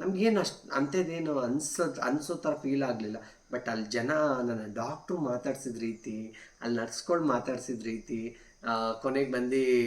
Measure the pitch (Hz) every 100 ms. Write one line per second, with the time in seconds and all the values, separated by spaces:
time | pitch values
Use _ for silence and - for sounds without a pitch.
0 | 170 185 226 208 160 - - 131 143 185
1 | 165 165 156 143 120 139 - - 165 139
2 | 135 147 - 170 151 143 139 139 131 110
3 | 107 107 - - _ - - 113 107 120
4 | 123 156 151 127 120 113 107 104 120 151
5 | - 175 139 123 143 131 131 113 113 110
6 | - 107 110 - - - 117 117 113 -
7 | - 170 156 120 123 123 - 117 110 110
8 | - 117 113 - - _ 120 113 113 113
9 | 135 135 135 123 123 135 131 123